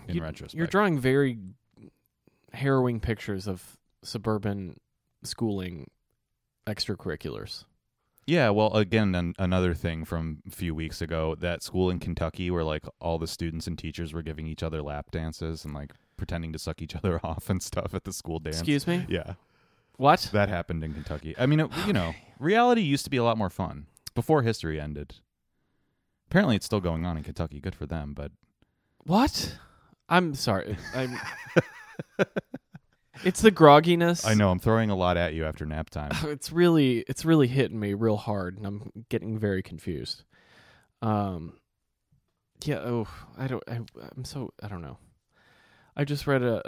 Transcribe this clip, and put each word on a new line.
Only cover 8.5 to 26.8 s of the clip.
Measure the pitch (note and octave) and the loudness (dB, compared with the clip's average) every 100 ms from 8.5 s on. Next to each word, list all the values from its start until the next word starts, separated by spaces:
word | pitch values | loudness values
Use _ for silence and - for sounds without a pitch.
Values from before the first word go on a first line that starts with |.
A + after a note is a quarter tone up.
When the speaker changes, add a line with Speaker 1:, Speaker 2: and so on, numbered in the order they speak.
Speaker 1:
well, | G#2 G#2+ | 4 4
again, | G#2+ G2 A2 G#2 F2+ | 4 4 2 2 2
an-, | F2 F2 | -2 -2
another | F#2 F#2 F2+ | 2 4 2
thing | E2+ E2+ E2 D#2+ | 2 -2 -4 -6
from | E2 E2 D2+ - | -4 -4 -8 -12
a | |
few | - F2 | -6 -4
weeks | D#2 D#2+ - | -4 -6 -6
ago, | D#2+ E2 D#2+ D#2 | -4 -2 -2 -2
that | F2 E2 | -4 -4
school | - F#2 F#2 | -4 0 2
in | F2+ | 0
Kentucky | - E2 E2 - F2+ | -4 -4 -4 -4 -2
where, | F2 | 0
like, | D#2 D#2 - - | 0 -2 -6 -8
all | E2 E2 | -4 -2
the | D#2+ | -4
students | - E2 D#2+ F2 | -4 -6 -6 -8
and | D#2+ | -8
teachers | D#2+ D2+ E2+ | -8 -8 -8
were | E2 | -8
giving | D#2 D2+ D#2+ | -8 -8 -8
each | D#2 | -6
other | E2 D#2 | -6 -6
lap | D2 D2 - | -6 -8 -6
dances | E2+ D#2+ D#2+ D#2+ D#2+ D2+ | -6 -6 -6 -8 -8 -10
and, | |
like, | D2 C#2+ - _ - | -10 -12 -18 _ -12
pretending | - E2+ E2 | -6 -6 -6
to | D#2+ | -8
suck | - D#2 | -8 -8
each | D#2+ D#2+ | -8 -4
other | G2 E2 | -2 0
<laughs> | |
off | E2 E2 - | -2 -6 -2
and | F#2 | -2
stuff | - - - | -2 -6 -4
at | F#2+ - | -6 -8
the | |
school | - - D#2+ | -10 -6 -6
dance. | D#2 D#2+ | -4 -4
Speaker 2:
Excuse | E2+ C#3+ E3+ | 0 0 2
me? | F3 - | -2 -2
Speaker 1:
Yeah. | F2 - F2+ _ _ _ _ _ - | -4 -4 -12 _ _ _ _ _ 2
Speaker 2:
What? | C3+ F3 - | 4 4 4
Speaker 1:
That | G#2 G2+ | 2 2
happened | F2 - E2 | 0 -2 -4
in | D#2 | -4
Kentucky. | D2 D2 D2+ D#2 - | -8 -8 -8 -8 0
I | B2+ | 4
mean, | D3+ | 4
it, | D#3 D#3 G3 | 2 -2 0
you | |
know, | C#3 E2+ | 0 0
Speaker 2:
Okay. | D#2+ - - | -6 -14 -6
Speaker 1:
reality | D3 A3 A#3+ A#3+ | 2 4 6 4
used | D#3+ C#3 | 4 0
to | - | 0
be | C3+ | 2
a | A#2 | 2
lot | A2+ | 2
more | F#2+ | 0
fun | - F2 C#2+ D2 _ - - | -2 -6 -6 -16 _ -8 -4
before | - D#3 | 2 4
history | A#2 A2 D#2+ D#2 | 4 0 -4 -4
ended. | D2+ D2 C#2+ - _ _ _ _ _ _ _ _ _ _ _ | -6 -8 -10 -16 _ _ _ _ _ _ _ _ _ _ _
Apparently | F3 G3+ G2+ | 4 4 2
it's | - | 2
still | |
going | G#2+ | 0